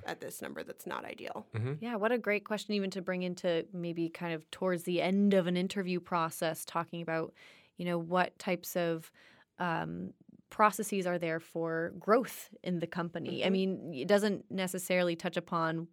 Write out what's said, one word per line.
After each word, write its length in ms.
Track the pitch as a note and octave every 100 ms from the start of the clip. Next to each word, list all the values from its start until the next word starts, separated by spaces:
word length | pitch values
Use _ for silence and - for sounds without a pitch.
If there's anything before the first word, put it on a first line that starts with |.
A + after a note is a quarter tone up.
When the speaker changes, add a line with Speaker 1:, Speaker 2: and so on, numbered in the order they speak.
| -
Speaker 1:
at 140 | E2
this 200 | - -
number, 220 | C2+ D2
that's 220 | - - -
not 180 | B1+ -
ideal. 400 | - - - - A2
Speaker 2:
Mm-hmm. 180 | B2 D3+
Speaker 3:
Yeah, 160 | A#3 A3
what 160 | G#3+
a 60 | A#3+
great 280 | G3+ G#3 -
question 280 | G#3 - G#3
even 140 | G3
to 100 | F#3
bring 220 | F3+ F3+
into 420 | F3+ F3 F3+ E3 E3
maybe 360 | F3+ E3+ E3+ E3
kind 240 | - E3+
of 160 | D#3+ -
towards 320 | - F#3 F3
the 180 | F3 F3
end 320 | F3 G3 G3+
of 140 | G3 F3
an 100 | F3+
interview 420 | F#3 G3+ F3+ F3+
process, 640 | F3 F3 D#3+ - E3 D#3+ -
talking 360 | E3+ E3 E3+
about, 320 | D#3+ D#3+ D#3+ - - - - -
you 80 | F3
know, 120 | F3
what 400 | E3 F3+ F3+ -
types 360 | - F3 - F3+
of, 360 | E3+ E3 - - - - _ -
um, 540 | F3 E3 E3 F3 F#3 - - - _
processes 580 | - G#3+ G#3 G#3 G3 F3+
are 100 | F3
there 220 | E3 D#3+
for 540 | - E3+ E3 E3 E3+ F#3+
growth 520 | F#3+ A3+ - - - -
in 180 | F3+ F3
the 80 | E3
company. 540 | F3 E3+ E3+ - -
I 40 | F#3
Speaker 1:
Mm-hmm. 60 |
Speaker 3:
mean, 400 | F#3+ F#3+ F#3+ D3
it 140 | C3+ F3
doesn't 420 | G3+ G#3+ F#3 -
necessarily 640 | F#3+ F#3 F#3 - F3+ F3+ E3+
touch 220 | F3+ F3
upon 500 | F3 E3+ D#3+ E3 E3